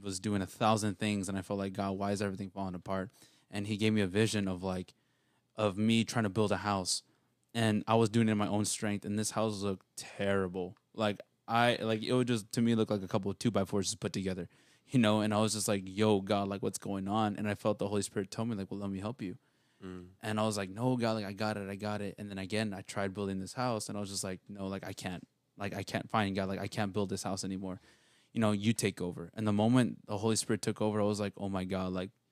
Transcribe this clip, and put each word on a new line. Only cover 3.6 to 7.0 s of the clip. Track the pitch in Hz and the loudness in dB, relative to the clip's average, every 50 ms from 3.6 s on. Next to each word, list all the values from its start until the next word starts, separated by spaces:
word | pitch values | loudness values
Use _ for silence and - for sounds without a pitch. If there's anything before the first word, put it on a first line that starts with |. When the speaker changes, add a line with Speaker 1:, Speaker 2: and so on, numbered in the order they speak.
| 101 | -4
Speaker 1:
he | 101 110 98 | -2 0 2
gave | 110 110 107 | 2 4 4
me | 107 | 4
a | 101 92 | 2 2
vision | 87 104 113 107 - 107 101 95 | 4 4 4 4 2 0 0 -2
of, | 92 87 | -2 -2
like, | 92 95 92 92 92 - - _ _ _ _ _ _ _ _ _ _ _ _ | -2 -2 -2 -4 -4 -8 -14 _ _ _ _ _ _ _ _ _ _ _ _
of | - 107 104 92 101 | 0 0 0 2 2
me | 107 113 113 113 113 | 2 4 4 4 4
trying | - - 123 113 | 2 0 0 0
to | 101 | 2
build | 92 113 107 98 | 2 2 2 2
a | 101 90 | 2 0
house. | 95 104 101 95 90 - - - | 0 0 0 0 0 -2 -2 -4